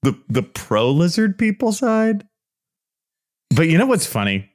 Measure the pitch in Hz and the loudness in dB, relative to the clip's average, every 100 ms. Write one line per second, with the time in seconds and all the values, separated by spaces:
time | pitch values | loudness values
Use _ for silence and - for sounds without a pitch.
0 | 135 - _ 120 101 - - 107 117 143 | -2 -4 _ -4 -4 -12 -4 0 2 2
1 | 175 170 220 190 220 208 233 202 247 220 | 0 0 -2 0 -2 0 -2 -2 0 0
2 | 220 208 - _ _ _ _ _ _ _ | 0 -2 -6 _ _ _ _ _ _ _
3 | _ _ _ _ _ - 165 160 262 240 | _ _ _ _ _ 0 2 2 2 0
4 | - 113 101 98 98 | -2 -4 -2 -4 -6